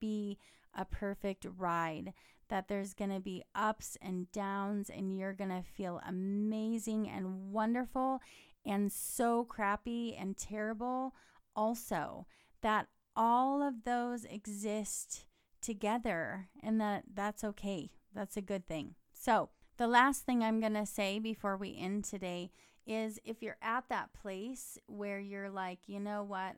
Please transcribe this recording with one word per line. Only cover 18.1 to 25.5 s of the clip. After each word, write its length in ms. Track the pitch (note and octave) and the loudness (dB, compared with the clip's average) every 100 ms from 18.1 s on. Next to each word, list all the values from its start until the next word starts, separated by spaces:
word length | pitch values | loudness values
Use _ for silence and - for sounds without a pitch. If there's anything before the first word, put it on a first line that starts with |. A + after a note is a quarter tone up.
That's 240 | G3 G3 G#3+ | -8 -6 -4
a 60 | |
good 240 | G3 G3 - | -2 -2 -2
thing. 300 | D#3+ - - _ | -6 -6 -12 _
So 380 | - - G#3+ - _ - - | -2 4 6 4 _ -12 0
the 120 | A#3 | 6
last 360 | A#3+ C4+ C4+ | 8 8 6
thing 200 | - B3 | 2 4
I'm 160 | A3 A3 | 4 4
gonna 260 | A3 G#3+ G#3 | 2 2 0
say 320 | - G3 G3+ | 0 0 0
before 380 | A3 A3 G3+ G3 | -2 -2 -2 -2
we 200 | G3 - | -4 -4
end 280 | F#3 G#3 | -2 -2
today 480 | G3 G3 F#3 F3 F#3 - - _ - | -2 -4 -4 -6 -8 -12 -20 _ -4
is, 320 | A3 A3 G#3+ | -2 -2 -6
if 180 | - A3+ | -8 -8
you're 140 | A3 - | -8 -6
at 280 | A3 A#3+ B3 | -2 -2 0
that 240 | A3 - | -2 -4
place 640 | - G3+ F#3+ A3+ C4 - - - | -8 -8 -6 -6 -8 -12 -14 -12
where 320 | G#3 G3+ G3+ | -8 -4 -4
you're 320 | G3+ G3 G3 | -6 -8 -6